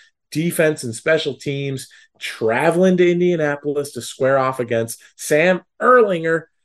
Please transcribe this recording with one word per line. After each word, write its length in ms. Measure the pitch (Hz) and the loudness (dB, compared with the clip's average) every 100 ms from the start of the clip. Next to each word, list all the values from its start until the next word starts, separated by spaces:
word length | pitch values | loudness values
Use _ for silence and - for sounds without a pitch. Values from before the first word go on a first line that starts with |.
| _ _ _ | _ _ _
defense 520 | 151 170 170 156 151 | -4 -2 0 0 0
and 100 | 123 | -6
special 420 | 110 160 160 151 120 | -6 -2 0 -2 -8
teams 520 | 147 139 139 131 - - _ _ | -8 -6 -6 -8 -12 -20 _ _
traveling 800 | - - 110 120 160 165 185 180 | -12 -4 -2 0 2 4 4 4
to 120 | 175 | 2
Indianapolis 840 | 175 180 170 147 143 147 143 139 | 2 2 0 -2 -4 -4 -4 -6
to 80 | 123 | -10
square 360 | - - 135 135 | -10 -2 0 2
off 220 | 131 127 | 0 -2
against 420 | 120 117 113 - - - | -2 -2 -4 -8 -18 -10
Sam 460 | - 151 175 185 - - | 0 2 2 0 -4 -2
Ehlinger, 640 | 226 254 208 170 165 165 - _ | 4 4 4 0 -2 -2 -4 _